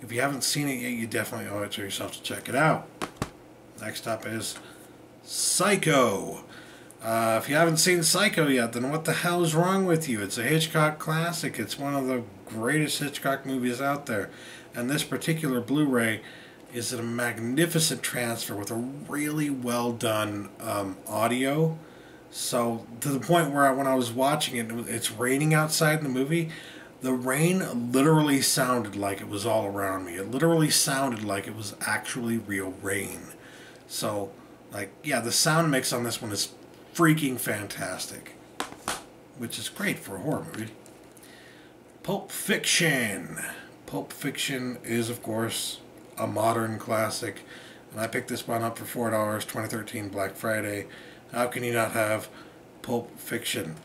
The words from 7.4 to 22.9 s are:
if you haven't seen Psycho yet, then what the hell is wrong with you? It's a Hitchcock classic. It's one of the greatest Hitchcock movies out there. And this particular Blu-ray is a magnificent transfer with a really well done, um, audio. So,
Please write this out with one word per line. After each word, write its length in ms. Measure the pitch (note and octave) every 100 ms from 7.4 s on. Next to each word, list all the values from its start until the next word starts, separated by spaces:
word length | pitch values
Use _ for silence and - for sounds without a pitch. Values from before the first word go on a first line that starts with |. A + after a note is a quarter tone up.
if 80 | G#2+
you 60 |
haven't 220 | D3 E3 D#3
seen 260 | F#3 F3+
Psycho 460 | D#3+ F3+ G#3 G3 D3+
yet, 240 | C3 A#2
then 180 | A#2+ C3
what 140 | D#3
the 80 | D#3+
hell 320 | D#3 F3 F3
is 100 | E3+
wrong 320 | D3+ F3+ F#3+ F#3
with 220 | D#3+ D#3
you? 120 | A2
It's 180 | G2 B2
a 40 |
Hitchcock 560 | A#2+ D#3 D#3 D#3+ D#3 D#3
classic. 600 | - D#3 E3+ E3 C#3 A#2
It's 200 | G#2 -
one 160 | C#3
of 140 | C#3 C3
the 160 | C3 G#2+ - -
greatest 520 | A2 A#2 D3+ D3+ -
Hitchcock 480 | C#3+ - C#3 C3+ C3+
movies 340 | C3 B2 A#2+
out 260 | C#3 C#3+ -
there. 220 | G#2+ E2+ - - - -
And 160 | B2 A#2+
this 140 | D3
particular 560 | - B2+ - D#3+ D3+ B2
Blu-ray 600 | A2+ C#3+ D3 B2 A#2 G#2+ - - - - -
is 180 | B2 A2
a 100 | B2
magnificent 1000 | A#2 A#2+ A#2+ A2+ A#2 C3+ E3 D#3+ D#3 -
transfer 520 | - B2+ A#2+ A2+ -
with 160 | G2+ G2+
a 40 |
really 760 | A2+ B2 D3 - D3 D3+ D3+ D3
well 420 | C3 A#2+ A#2+ A#2+
done, 580 | A2+ A#2+ G#2+ G#2+ G#2 G2 -
um, 380 | A2 G#2 G2 F#2 -
audio. 680 | G#2+ A2+ B2 C3+ D3 D#3+ D#3+ - - - - -
So, 560 | - - B2 A#2 A2+ -